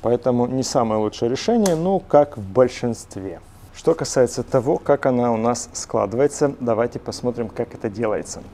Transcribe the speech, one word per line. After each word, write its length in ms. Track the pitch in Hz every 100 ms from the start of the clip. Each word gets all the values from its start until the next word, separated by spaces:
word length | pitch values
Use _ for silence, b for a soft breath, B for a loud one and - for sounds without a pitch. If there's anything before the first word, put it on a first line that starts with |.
поэтому 440 | 110 120 131 123 123
не 160 | 131
самое 380 | 120 139 113 107
лучшее 300 | 107 - 117
решение, 460 | 131 - 233 196 160
ну, 240 | 175 190
как 360 | - 143 147 -
в 60 |
большинстве. 960 | 95 95 123 - 123 113 - 101 95 82 - - - -
Что 160 | -
касается 480 | 165 139 - 123 -
того, 360 | 117 135 120 170
как 280 | - 143 139
она 260 | 123 120
у 40 | 113
нас 320 | 113 117 -
складывается, 800 | - - 113 104 113 143 - 143 131
давайте 400 | 120 110 120 -
посмотрим, 500 | - 104 123 120 110
как 260 | - 117
это 140 | - 113
делается. 540 | 98 110 92 78 82 -